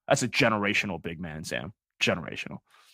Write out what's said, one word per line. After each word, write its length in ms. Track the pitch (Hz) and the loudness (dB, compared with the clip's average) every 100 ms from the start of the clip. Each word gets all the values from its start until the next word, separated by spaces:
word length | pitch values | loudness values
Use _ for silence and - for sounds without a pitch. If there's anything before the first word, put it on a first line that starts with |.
| - | 2
That's 120 | - | 2
a 40 | 123 | 4
generational 720 | - 120 107 101 104 104 82 | 4 4 4 2 0 0 -4
big 200 | 85 85 | -8 -8
man, 240 | 87 78 87 | -8 -8 -6
Sam. 260 | 62 76 - _ - | -6 -6 -14 _ -2
Generational. 540 | - 90 - - - - _ - - | 0 0 -4 -8 -10 -12 _ -20 -20